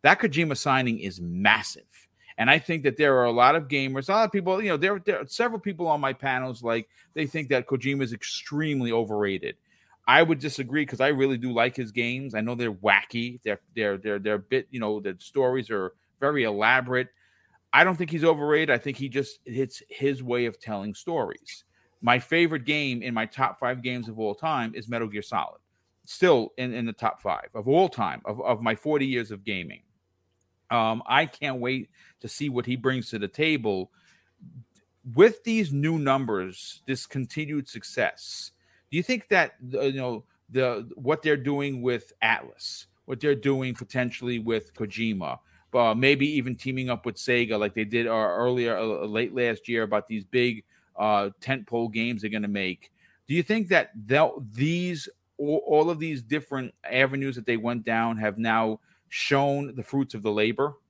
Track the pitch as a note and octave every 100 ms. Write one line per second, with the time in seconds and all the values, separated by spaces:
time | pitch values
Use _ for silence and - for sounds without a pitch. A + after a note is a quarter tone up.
0 | C#3+ G3+ E3+ C#3+ E3 C3+ C#3+ C3 B2 A2+
1 | F#2+ F2+ E2+ F2 G2+ A2 - - _ -
2 | _ _ - - A#2 D#3 - E3 C#3 B2
3 | D3 C3 A#2+ A#2 B2 D#3+ C#3 C#3 C3+ C3+
4 | C3 G#3 A3 G3+ F3+ F#3+ G#3 D3+ F#3 G3+
5 | G3 F#3+ - - A#3+ A3+ G3+ E3 E3+ D3
6 | C3+ C3 C#3 B2+ C3 A#2+ A#2 A#2 A2 _
7 | _ D3+ D3 D#3+ C#3 C3+ B2 C3+ C3 C#3
8 | B2+ A#2+ - - - D3 D#3 C#3+ A#2+ A2+
9 | G#2+ G#2 G2+ F#2+ - - _ _ _ _
10 | - C#3 D#3+ D3+ C#3+ C3+ B2 D3+ C#3+ C3
11 | C3+ C#3 C3+ B2 B2+ A#2 B2 B2 A#2 A2+
12 | A#2+ B2+ C#3 G#2+ A2+ A#2+ A#2+ F#2 G2+ G2
13 | - A#2+ A#2+ B2 A2 G2+ _ A2+ G#2+ G2
14 | G#2+ G2+ G#2 G#2 G2 C3 - B2+ G#2+ G#2+
15 | G2 F2 - C#3 B2+ C3 A2+ G#2 F#2 _
16 | _ _ C#3 D3 A2+ G2+ A2 C3 B2+ B2+
17 | B2 _ _ _ _ _ _ C3 F3+ E3
18 | E3 D#3+ E3 D3+ D3 D3+ D#3 A#2+ C#3+ C3
19 | C3+ B2+ C3+ - - A#2+ C3 - _ -
20 | C#3 C3 B2+ B2 A#2+ - - G#2 G2+ G2
21 | - E3 G2+ - - - _ _ _ _
22 | A#2 B2 - E3 E3+ D#3 A#2+ D3+ C#3 A#2+
23 | B2 A#2 A2 - C3 - B2 B2+ B2 B2
24 | A2+ A2 G#2+ G#2 D#3+ C#3+ A2+ A2 A2 A#2
25 | A2 G#2 - G#2 G1+ - _ _ _ _
26 | - - F#3 C3+ A2 - B2+ A#2+ A#2 G#2+
27 | A#2 - G2+ D#2 - A2+ G#2+ D#3 F#3+ -
28 | G2 B1+ - A2 A#2 A2 A2+ A2 D3+ D3
29 | C3+ B2 A2 G2+ G2+ F#2+ E2+ - _ _
30 | _ _ _ _ _ _ _ A#2 A2 A2+
31 | - C3 D#3+ - D3 C3 A#2+ C3 - _
32 | - _ A2+ - D3 B2 A#2+ B2+ B2+ C3
33 | G#2 A2 G2+ - D#3+ D3 A2 F#2+ F#2 _
34 | _ _ _ _ - - - _ _ _
35 | B2+ A#2 G#3+ A3 A#3 A3+ E3+ C#3 D#3 D#3+
36 | C3+ C#3 A#2+ G2+ F#2 F#2 - - - C3
37 | - C#3 B2 - D3+ D3+ C3+ A#2 - -
38 | G2+ - - - - _ _ _ _ D#3+
39 | F3+ B3+ - F#3+ D#3 _ B2+ B2+ C3+ C3+
40 | B2+ A2 - _ _ B2 B2+ A2 A2+ -
41 | B2+ D#3 D#3 D3 C3 C#3+ C#3+ C3 B2 A#2+
42 | - _ A2+ A2+ B1 - - - - _
43 | - B2+ D3 C#3 C#3 C3+ C3 A#2 A#2 B2+
44 | B2 - B2 A#2+ A2+ A2+ - - G#2+ G#2+
45 | A2+ G2 D#2 B1+ _ _ _ A#2+ A#2 A2
46 | C3+ C#3+ C#3+ D3+ B2+ A#2+ C3+ C3 B2+ A#2
47 | A#2+ G2+ - B2 A#2 G#2+ G#2 G#2+ G#2+ A#2
48 | A#2 A2+ G#2+ E2+ B2 B2+ A#2+ G2 A2 G2+
49 | G#2 G#2+ A#2 B2 A#2+ A2 - A#2 G#2+ G#2
50 | - A2+ F#2+ B2 B2 A2 _ _ _ -
51 | G#2+ G#2 G2+ - - C3+ G2+ A#2 A#2 A2
52 | A#2 A2+ G#2+ G#2+ G#2 G2+ F#2 F2+ _ _
53 | _ _ - E3 E3+ A3+ F3+ F3+ - A2
54 | G#2 C#3 D#3+ - A#2 A2 D3+ F3 F3+ D#3+
55 | - _ _ - D3 D3 - D3+ D#3+ E3
56 | D#3+ C#3 A2+ D3 C#3 C#3 B2+ _ - B2+
57 | C3+ C#3 C#3 B2 A2 A2+ A#2 A#2+ A2 A2+
58 | A#2 A2 G#2+ G#2 A2+ A2 A2+ G#2+ _ _
59 | _ - - C#3 C#3+ C#3 C#3+ C3 - C#3
60 | C3 A2+ G#2+ G#2 A2 A#2 C#3+ C#3+